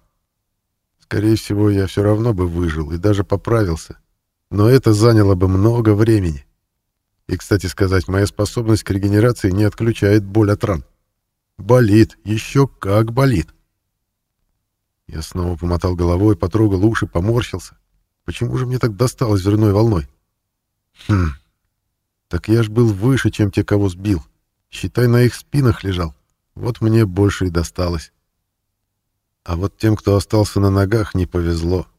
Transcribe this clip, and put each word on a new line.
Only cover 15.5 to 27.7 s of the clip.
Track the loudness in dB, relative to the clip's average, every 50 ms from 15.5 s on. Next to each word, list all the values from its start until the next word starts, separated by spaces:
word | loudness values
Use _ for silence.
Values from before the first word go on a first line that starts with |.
| -6
помотал | -4 -4 -2 -2 -2 -2 -2 -2
головой, | 0 0 0 2 2 2 2 2
потрогал | 2 -2 -2 0 0 2 2 2 2 2
уши, | 0 0 -2 -4
поморщился. | -4 -2 -2 -2 0 0 -2 -2 -4 -8 -10 -12 -14 -20 _ _ _ _ _ _ _ _ _ _
Почему | -12 -8 -8 -6 -6 -4 -6
же | -4
мне | -4 -4 -2
так | -2 -4 -2
досталось | -2 -2 -2 -2 -2 -2 0 0 0
взрывной | 2 0 2 2 4 4
волной? | 4 4 4 2 2 0 -2 -6 _ _ _ _ _ _ _ _ _ _ _ _ _ _ _ _ _ -10 -4 0
Хм. | 0 0 0 -2 -4 -8 _ _ _ _ _ _ _ _ _ _ _ _ _ _ _ _ _ _
Так | -8 -6 -2 0
я | 0 0
ж | 0 0
был | 0 0 0 2
выше, | 0 0 -2 -2 0 0 -2 -2
чем | -2 0 -2 -2
те, | 0 -2 -2
кого | 0 0 0 0 -2
сбил. | -4 -4 -4 -4 -4 -4 -6 _ _ _ _ _ _ _ _ _
Считай, | -12 -10 -10 -6 -2 0 2
на | 2 4 4
их | 4 2 0
спинах | -4 -8 _ -2 0 2 2 0 0
лежал. | -4 -6 -4 -4 -6 -6 -10 _ _ _ _ _ _ _ _
Вот | -10 -8 -8 -6 -2
мне | -2 0 0 -2 -4
больше | -4 -2 0 0 0 0 -2 -6
и | -4
досталось. | -4 -4 -6 -6